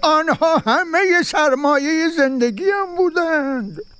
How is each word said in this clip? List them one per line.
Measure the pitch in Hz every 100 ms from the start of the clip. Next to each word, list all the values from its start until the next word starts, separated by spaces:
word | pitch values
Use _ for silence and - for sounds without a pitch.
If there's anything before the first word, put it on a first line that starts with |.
آنها | 320 311 320 277 320 320 -
همهٔ | 254 359 330 381 349
سرمایهٔ | 339 - 302 262 285 294 285 320 330
زندگیم | 330 269 262 240 202 381 403 392 349
بودند. | 370 330 330 320 277 269 202 156 151